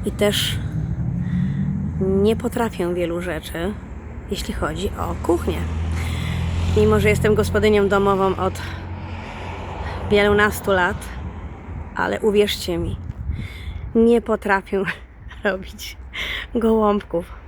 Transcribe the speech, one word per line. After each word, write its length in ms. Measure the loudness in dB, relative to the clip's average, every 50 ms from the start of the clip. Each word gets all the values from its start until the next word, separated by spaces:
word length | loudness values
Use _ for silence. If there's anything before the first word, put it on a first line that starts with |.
| -4
i 60 | -4
też 480 | 0 2 2 2 2 2 0 0 -2 -2 -4 -2 -2 -2 -2 -2 -2 -2 -2 -2 0 0 0 0 2 2 2 2 0 0 0 0 0 0 -2 -2 0 0
nie 360 | 2 2 4 4 4 4 4
potrafię 580 | 2 -2 -2 0 0 -2 -2 -2 -2 -2 -2 0
wielu 260 | 0 0 -2 -2 -2
rzeczy, 520 | -2 -2 -4 -4 -6 -6 -6 -4 -2 -2 -4 -6 -10 -12 -12 -12 -12 -12 -12 -12 -6 -6
jeśli 240 | -6 -4 -4 -6 -4
chodzi 360 | -2 -2 -2 -2 -2 -4 -4 -4 -4
o 160 | -4 -4 -4 -2 0
kuchnię. 320 | 0 0 2 2 -2 -2 -2 -2 -2 -2 -2 -2 -2 -2 -2 -2 -2 -2 -2 -2 -2 -2 -2 -2 0 0 0 2 2 4
Mimo 240 | 6 6 6 6 6
że 80 | 6 4
jestem 260 | 4 4 4 4 4
gospodynią 540 | 4 2 2 2 4 4 6 6 6 4 4
domową 480 | 4 4 4 4 4 4 2 2 2
od 180 | 0 -2 -2 -2 -4 -8 -8 -8 -10 -10 -10 -10 -10 -10 -10 -10 -10 -10 -12 -10 -10 -10 -10 -8 -8 -8 -10 -8 -6 -6 -6 -6 -4 0 2
wielunastu 600 | 4 4 6 6 6 6 4 4 2 0 0 2
lat, 260 | 2 4 2 2 0 -4 -8 -10 -10 -10 -10 -10 -10 -10 -12 -12 -14 -14 -14 -12 -10 -10 -10 -8 -4
ale 240 | -2 -2 -2 0 0
uwierzcie 580 | 0 2 4 4 2 2 0 -4 -2 -2 -2 -2
mi, 180 | -2 -4 -6 -6 -8 -10 -10 -8 -6 -6 -4 -6 -6 -10 -10 -10 -10 -10 -10 -8 -10 0 4
nie 260 | 6 6 8 6 4
potrafię 600 | 4 0 -2 -2 2 2 2 2 2 -2 -2 0 0 -2 -4 -8 -14 -20
<laughs> 320 | -20 -18 -18 -16 -16 -2 0
robić 520 | 0 0 0 -6 -12 -12 -12 -12 -12 -12 -14 -16 -12 -10 -8 -8 -6 -6 -8 -10 -4 -2
gołąbków 800 | 2 2 4 4 4 4 4 2 2 -2 -2 -4 -4 -4 -4 -14 -18 -18